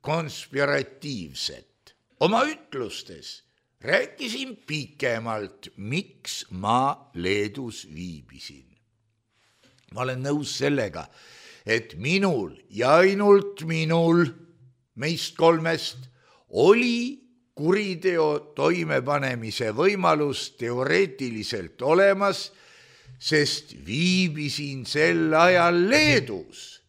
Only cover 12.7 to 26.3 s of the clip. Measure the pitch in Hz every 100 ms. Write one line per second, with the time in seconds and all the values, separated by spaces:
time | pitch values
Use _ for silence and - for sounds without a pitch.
12.7 | 101 123 160 190 196 202 202 196 - 160
13.7 | 160 160 165 165 170 156 - - _ -
14.7 | _ _ - 147 170 - - 165 165 160
15.7 | 165 - - - _ _ _ _ 95 151
16.7 | 226 247 233 247 285 _ _ _ - 151
17.7 | 202 208 175 185 170 156 147 - - 151
18.7 | 175 160 139 127 147 135 120 110 - 113
19.7 | 107 185 202 175 151 147 127 - _ 120
20.7 | 123 135 170 190 135 127 110 101 110 85
21.7 | - 135 170 196 190 196 185 - _ -
22.7 | - - - - - - 151 143 - -
23.7 | 60 71 127 175 185 180 151 147 - 147
24.7 | 135 120 147 165 170 160 156 175 180 170
25.7 | 175 190 294 311 196 123